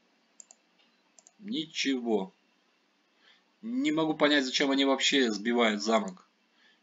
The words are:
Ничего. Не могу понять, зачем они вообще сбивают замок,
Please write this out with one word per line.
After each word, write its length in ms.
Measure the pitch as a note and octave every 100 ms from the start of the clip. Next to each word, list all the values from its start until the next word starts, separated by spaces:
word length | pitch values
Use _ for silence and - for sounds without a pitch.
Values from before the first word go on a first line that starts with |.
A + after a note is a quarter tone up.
| _ _ _ _ - _ _ _ _ _ _ _ _ _
Ничего. 960 | G2+ C3 D#3+ - C3+ C3 A#2 G#2 F#2 - _ _ _ _ _ _ _ _ _ _ _ _
Не 300 | A2+ B2 D3
могу 220 | D#3 D#3
понять, 300 | D3+ D3 D3
зачем 260 | C3 - C#3+
они 140 | C3+
вообще 460 | C#3 C3 - C#3+ B2
сбивают 520 | G2+ G#2+ A#2+ A#2 G#2
замок, 440 | G#2 A2+ F#2+ - _ _ _ _ _ _